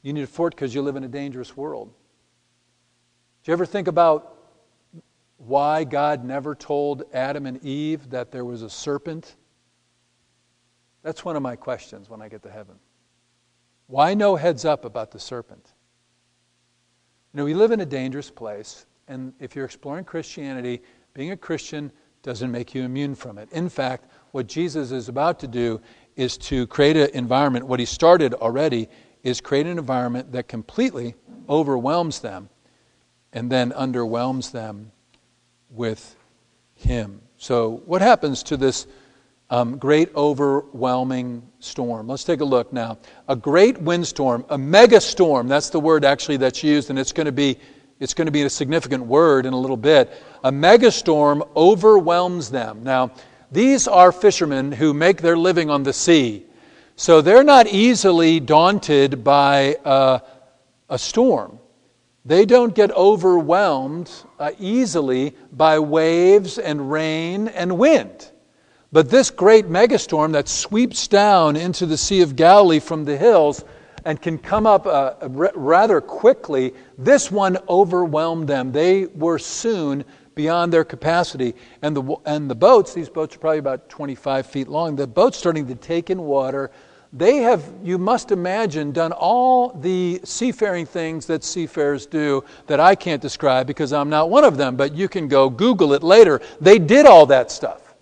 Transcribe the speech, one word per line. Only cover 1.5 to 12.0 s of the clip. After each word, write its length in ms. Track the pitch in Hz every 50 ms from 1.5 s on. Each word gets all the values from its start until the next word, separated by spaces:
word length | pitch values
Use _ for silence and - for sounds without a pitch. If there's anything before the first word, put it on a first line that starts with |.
| - -
world. 320 | 139 156 147 120 104 104 _ _ _ _ _ _ _ _ _ _ _ _ _ _ _ _ _ _ _ _ _ _ _ _ _ _ _ _ _ _ _
Do 80 | -
you 20 | 165
ever 120 | 175 180
think 220 | - - 202 180 185
about 460 | 170 170 170 165 - 156 - - - _ _ _ _ _ _ _ _ _ _ _ _ 165 _ _ _ _ _ _ _ _
why 460 | 131 113 131 139 143 147 151 160 160
God 400 | 131 131 143 147 147 151 135 120
never 320 | 123 131 143 131 147 147
told 480 | _ - - 151 143 143 143 143 127 - _
Adam 340 | - 131 131 139 143 147 143
and 160 | 135 127 131 -
Eve 440 | 143 135 143 151 156 160 151 139 127
that 200 | 127 127 123 _
there 140 | - 127 123
was 160 | 120 120 113
a 80 | 113 107
serpent? 680 | - - - 151 143 143 143 170 160 165 - - _ _ _ _ _ _ _ _ _ _ _ _ _ _ _ _ _ _ _ _ _ _ _ _ _ _ _ _ _ _ _ _ _ _ _
That's 220 | 156 165 - -
one 100 | 185 165
of 60 | 151
my 160 | 135 131 120 117
questions 520 | - - 127 - - _ - 104